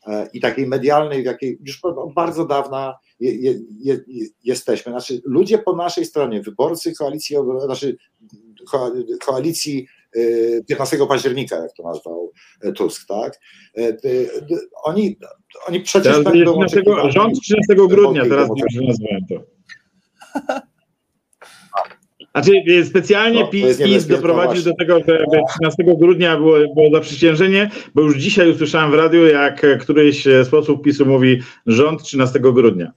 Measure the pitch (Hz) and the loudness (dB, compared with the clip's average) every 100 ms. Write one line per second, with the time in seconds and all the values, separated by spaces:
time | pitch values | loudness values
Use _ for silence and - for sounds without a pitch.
0 | 107 107 101 123 123 131 131 135 127 147 | -10 -10 -10 -6 -6 -4 -4 -2 0 0
1 | 151 139 127 120 135 - - - 180 160 | 0 0 0 0 -8 -10 -14 -10 -8 -8
2 | 165 160 165 156 143 143 135 135 135 127 | -8 -4 -4 -4 -4 -4 -4 -8 -10 -14
3 | _ _ - 214 127 123 - 107 135 127 | _ _ -6 -4 -4 -4 -10 -12 -6 -6
4 | 131 127 107 _ 117 123 - 107 - 123 | -6 -14 -14 _ -8 -6 -4 -6 -6 -12
5 | - 123 - 131 202 214 202 170 175 170 | -10 -10 -4 -2 0 0 -2 -6 -6 -6
6 | 165 156 135 107 104 101 143 160 170 160 | -6 -4 -4 -6 -10 -4 -4 -4 -10 -8
7 | 143 151 - 147 127 131 139 127 139 - | -8 -8 -8 -6 -4 -6 -8 -8 -8 -10
8 | _ _ _ _ 113 107 - 135 127 127 | _ _ _ _ _ _ -8 -6 -6 -8
9 | 113 107 - 131 147 160 151 139 127 _ | -10 -10 -6 -4 -4 -6 -8 -10 -12 _
10 | _ 113 117 117 113 117 - 143 135 147 | _ -4 -2 0 -2 -4 -6 -6 -4 -2
11 | 131 131 135 127 131 85 82 _ 85 80 | 0 0 -2 -6 -8 -8 -10 _ -14 -14
12 | 82 82 85 _ _ _ 101 - 90 - | -12 -14 -14 _ _ _ -10 -6 -6 -6
13 | _ 101 120 - _ _ _ 110 117 110 | _ -10 -10 -12 _ _ _ -6 -6 -4
14 | 131 127 120 - 147 165 - - 151 180 | -4 -4 -4 -8 -8 -8 -8 -10 -6 -2
15 | 202 - - - _ - - 180 190 190 | -4 -6 -20 -20 _ -18 -8 -8 -2 0
16 | 135 147 151 170 170 170 190 202 196 202 | 2 2 4 4 4 2 0 2 2 2
17 | 139 160 220 - - 208 208 196 190 190 | 0 2 0 -2 -2 -2 2 4 6 6
18 | 208 139 120 139 110 110 117 120 127 110 | 4 2 0 2 0 -2 -4 -4 -4 -4
19 | 107 98 92 87 - _ _ - _ _ | -4 -8 -8 -12 -12 _ _ -20 _ _
20 | _ _ - 285 - 262 _ _ _ _ | _ _ -14 -12 -10 -12 _ _ _ _
21 | _ _ _ _ - - _ 101 92 - | _ _ _ _ -20 -20 _ -8 -8 -12
22 | _ _ - 143 143 196 165 175 156 185 | _ _ -8 -2 4 4 4 2 2 -2
23 | 165 202 226 233 208 196 196 - 202 196 | 0 0 2 0 0 0 0 2 2 2
24 | 156 - 165 165 175 180 170 165 170 170 | 2 0 2 0 0 0 -2 -2 0 2
25 | 156 160 151 156 147 160 160 151 180 165 | 2 0 2 0 0 -2 -4 0 2 4
26 | 170 175 170 160 156 156 151 147 151 156 | 4 4 2 2 4 4 2 4 4 4
27 | 156 143 170 156 190 190 208 - - - | 0 0 2 4 2 2 0 -6 -4 0
28 | 151 135 165 202 170 156 151 165 156 151 | 2 2 0 2 4 2 0 0 2 2
29 | 160 170 165 147 143 139 147 131 - 151 | 4 6 6 4 2 2 2 2 2 4
30 | 147 143 139 131 127 151 151 147 147 143 | 4 4 4 4 4 2 0 0 0 2
31 | 135 135 127 127 127 - - 113 147 160 | 2 4 4 2 -2 -12 -2 2 2 0
32 | - 139 127 - 123 120 117 92 85 | -6 -2 0 2 4 6 4 2 -8